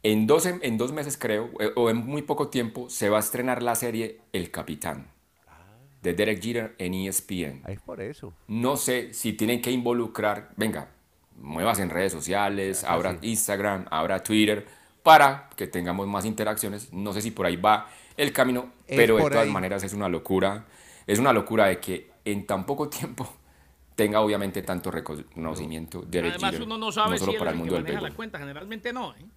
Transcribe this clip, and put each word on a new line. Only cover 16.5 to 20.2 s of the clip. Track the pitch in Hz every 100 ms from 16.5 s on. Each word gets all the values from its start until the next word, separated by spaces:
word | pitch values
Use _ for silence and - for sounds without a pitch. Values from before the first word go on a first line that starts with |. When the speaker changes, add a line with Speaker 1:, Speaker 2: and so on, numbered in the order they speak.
| 107 104 101 -
Speaker 1:
No | 95 101
sé | 98
si | 110
por | - 90
ahí | 87
va | 104 107 - - - -
el | 143
camino, | - 127 123 127 - -
Speaker 2:
Es | 131
Speaker 1:
pero | 117 113
de |
Speaker 2:
por | 147
Speaker 1:
todas | 113 110
Speaker 2:
ahí. |
Speaker 1:
maneras | 98 92 98
es | 95
una | 101 98
locura. | 82